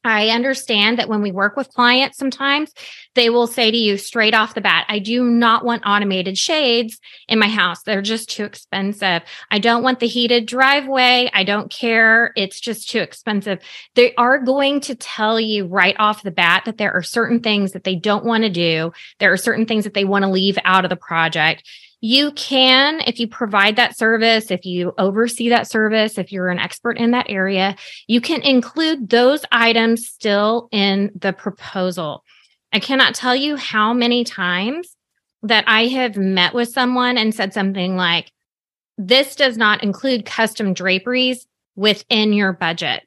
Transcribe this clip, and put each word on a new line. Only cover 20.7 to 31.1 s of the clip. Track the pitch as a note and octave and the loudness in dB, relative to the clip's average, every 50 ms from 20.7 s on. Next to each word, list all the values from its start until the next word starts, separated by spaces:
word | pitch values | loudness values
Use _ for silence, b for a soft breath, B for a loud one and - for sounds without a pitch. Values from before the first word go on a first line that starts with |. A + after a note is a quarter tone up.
| F#3 F#3+ F3+ | 2 4 2
of | F3 | 0
the | F#3 | -4
project. | E3 - - E3+ E3 E3 D#3+ D#3+ E3 D3+ D#3+ D3 - B B B B B B B B | -6 -6 -4 -2 0 0 0 0 0 0 0 0 -2 B B B B B B B B
You | - A3 B3 C#4 D4 D4 | -2 0 2 2 2 0
can, | D4 - - - C4+ C4 C4 C4 B3+ C4 C#4 D4 D#4 D#4+ - | -4 -8 -8 -2 2 2 4 4 4 4 4 2 0 -2 -4
if | - A#3 - | -6 -4 -4
you | A#3 | -6
provide | A3 - - B3 G#3 G3+ G3+ G3 G#3+ G#3+ | -6 -4 -8 -6 0 2 2 2 4 4
that | B3 A#3+ - - | 2 0 0 0
service, | - A3+ A3 A3+ A3 A3+ A3+ A3+ A3 A3 A3 | -2 0 0 2 2 2 2 2 0 0 -4
if | F#3 F3 - | -6 -6 -6
you | F#3 F3+ F3 F3 F3 - - | -6 -4 -4 -4 -4 -2 0
oversee | F#3 G3 G3 G#3+ A#3 A#3+ A#3 - A#3 A#3 | -2 0 2 0 -2 -2 -2 -4 0 0
that | A#3+ A#3 - | 0 0 0
service, | - - A3 G#3+ G#3+ A3 A3 G#3+ A3 - G3+ | -2 -2 0 0 2 2 0 0 -2 -4 -8
if | F3+ - | -8 -8
you're | G3+ F#3 F3+ F3+ | -6 -4 -4 -2
an | F3+ F3+ | -2 -2
expert | - F3+ - - _ A#3 A#3 - | -4 -6 -8 -8 _ -6 -4 0
in | A#3 A#3 | 0 0
that | A#3+ B3 - - | 0 0 -2 -4
area, | G3+ F#3+ F#3 F#3+ G3 F#3 F#3+ G3 G3 B B B B B B | -4 -2 -2 -2 0 0 0 -2 -4 B B B B B B
you | B A3+ A#3+ | B 0 0
can | A#3 - E4 B3+ | 0 -2 -4 0
include | - C#4 C4 B3 A#3 - - D#4 D#4+ D#4+ D#4+ C#4 A3+ F#3 | 2 2 2 2 2 0 -4 -2 -2 -2 -2 -4 -2 2
those | A#3 A#3 B3 B3+ D4 D4+ - - | 2 4 4 4 2 2 -2 -2
items | - A#3 A#3 A#3 A3+ A3+ A3+ A3+ A#3 A#3 A#3 | 2 2 4 4 4 2 2 2 0 -2 -4
still | - - _ - G#3+ G3+ G3+ G#3 G#3+ A#3 A#3+ A#3 _ | -12 -16 _ -2 0 0 2 2 0 0 -2 -4 _
in | - G3+ G3 G3+ G3 G3+ G3 G#3 | -2 0 0 2 2 0 -2 -4